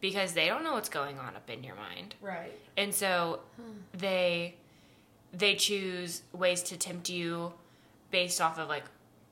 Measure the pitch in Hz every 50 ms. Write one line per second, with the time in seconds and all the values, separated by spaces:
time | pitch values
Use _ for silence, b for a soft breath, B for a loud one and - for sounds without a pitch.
0 | - 190 185 202 196 185 170 170 156 170 214 269 320 330 294 226 214 - - 156
1 | 143 143 143 135 131 120 92 101 - - 117 113 123 131 92 98 104 92 90 90
2 | 90 - - - 202 196 185 170 170 - - - - - - - 202 202 196 -
3 | 202 190 180 175 170 165 165 - - - - - 233 226 214 208 185 - - 185
4 | 190 196 190 185 180 180 170 170 170 175 175 - B B B B B B B B
5 | B B B B - - - 180 208 202 196 196 - - 208 196 190 185 180 180
6 | 180 175 170 - - - - 180 185 180 180 175 180 - 185 170 - 185 175 175
7 | 170 - 180 175 170 170 170 170 170 175 170 B B B B B B B B B
8 | - - - 185 180 180 175 - 175 160 160 160 160 156 151 143 143 - - -
9 | - - - - - -